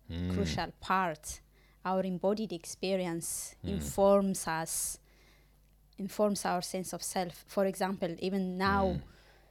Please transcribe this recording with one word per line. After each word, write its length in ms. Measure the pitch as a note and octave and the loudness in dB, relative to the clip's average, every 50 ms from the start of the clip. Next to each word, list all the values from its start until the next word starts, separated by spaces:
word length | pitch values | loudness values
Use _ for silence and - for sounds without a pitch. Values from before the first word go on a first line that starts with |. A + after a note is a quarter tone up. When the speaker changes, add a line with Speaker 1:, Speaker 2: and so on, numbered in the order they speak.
| _ - | _ -8
Speaker 1:
Mm. 260 | E3 E3+ F3+ F3+ F3+ | -6 -4 -2 0 0
Speaker 2:
crucial 360 | G3 G3 D#3+ D3+ - E3 E3 - - | 0 0 0 0 -2 -2 -4 -6 -8
part. 600 | - - F#3+ F#3+ F#3 E3+ D3+ - - - - - - _ _ _ _ _ _ _ - | -4 0 2 2 2 0 -2 -4 -8 -12 -14 -14 -16 _ _ _ _ _ _ _ -4
Our 180 | F#3 F#3+ F#3+ F#3 | 0 0 0 0
embodied 480 | F#3+ F#3 E3+ - F#3+ G#3+ G#3 A3 F3+ F3+ | 0 -2 0 2 2 2 2 0 -4 -6
experience 1040 | E3+ - - - - F#3+ F#3 F#3+ F#3 F3+ E3+ E3 E3+ E3 - - - - - - - - | -8 -8 -10 -10 -4 -2 0 0 2 0 0 -2 -2 -4 -4 -6 -6 -6 -8 -10 -10 -6
Speaker 1:
Mm. 60 | - | -4
Speaker 2:
informs 760 | G3 F3 - C#2+ - - G3 G3 G3+ G3+ G3 G3 F#3+ - - | -4 -2 -2 -2 2 6 6 8 8 8 6 4 0 -2 -2
us, 520 | E3 D#3+ D#3+ E3 - - - - - - - _ _ - _ - - - - - _ _ _ _ _ _ _ _ _ _ - | -2 -2 -2 -2 -4 -4 -4 -4 -4 -6 -8 _ _ -20 _ -20 -20 -20 -20 -20 _ _ _ _ _ _ _ _ _ _ -8
informs 460 | G3 F#3+ - - G#3+ G#3 G3+ - - | -8 -6 0 2 2 2 2 2 0
our 180 | - F3+ F3+ F3 | 0 0 0 -2
sense 300 | - - F#3+ F3+ - - | -4 -6 -6 -6 -6 -8
of 100 | E3+ - | -8 -6
self. 420 | - - F#3+ F3+ F3 - - - - | -4 -2 -2 -2 -4 -6 -12 -14 -6
For 160 | - G3+ G3 | 0 2 2
example, 480 | F#3+ F#3 - G3 F#3 G3 - G3 E3+ E3 - | 2 2 0 -2 -2 -2 -2 -2 -4 -2 -2
even 360 | - F#3 F#3+ G3 F#3+ F#3 F3+ | -2 -2 0 0 0 0 0
now, 280 | F#3 F#3+ G3 G3+ G3 G3 | 0 2 4 4 4 4
Speaker 1:
Mm. 160 | F#3+ F#3 - - - - - - - - - - - | 2 0 -2 -6 -10 -18 -20 -20 -20 -20 -20 -20 -20